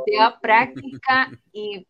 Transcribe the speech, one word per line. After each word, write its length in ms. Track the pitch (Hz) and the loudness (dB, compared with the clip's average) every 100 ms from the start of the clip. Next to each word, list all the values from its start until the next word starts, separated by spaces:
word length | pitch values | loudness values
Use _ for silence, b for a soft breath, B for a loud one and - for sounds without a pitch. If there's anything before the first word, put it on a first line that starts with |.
| - | -2
lleva 340 | 214 226 - | 2 2 2
práctica 920 | 220 220 262 262 269 269 - 262 254 - _ | 2 2 2 -4 -16 -8 -2 0 0 -6 _
y 340 | 214 208 202 - | -12 -10 -12 -14